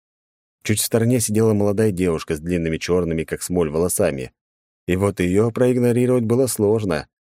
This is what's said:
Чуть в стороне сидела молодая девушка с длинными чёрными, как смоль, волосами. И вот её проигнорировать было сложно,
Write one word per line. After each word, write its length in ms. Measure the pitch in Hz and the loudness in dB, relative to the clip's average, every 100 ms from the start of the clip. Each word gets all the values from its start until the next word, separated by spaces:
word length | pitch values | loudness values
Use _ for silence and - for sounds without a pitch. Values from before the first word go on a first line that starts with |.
| _ _ _ _ _ _ | _ _ _ _ _ _
Чуть 160 | - 107 | -4 -2
в 60 | |
стороне 340 | - 113 113 123 | 0 0 2 0
сидела 340 | 110 104 110 | 0 2 2
молодая 380 | 104 104 104 110 | 2 0 0 0
девушка 460 | 87 90 80 - 78 | 0 0 -2 -4 -6
с 40 | |
длинными 360 | 82 87 82 80 | -4 -2 -2 -4
чёрными, 460 | - 90 85 80 | 0 0 0 -2
как 180 | 78 78 | -4 -6
смоль, 280 | - 90 80 | -4 -2 0
волосами. 640 | 78 87 - 90 67 64 _ _ _ _ _ - | 0 0 0 0 -2 -8 _ _ _ _ _ -4
И 80 | |
вот 240 | 90 101 95 | 0 0 0
её 320 | 90 95 113 | 0 2 2
проигнорировать 760 | 113 127 123 120 117 123 127 | 2 2 2 2 2 2 0
было 220 | 110 120 131 | 0 0 0
сложно, 640 | - 101 110 104 76 - _ _ | 0 2 2 0 -4 -6 _ _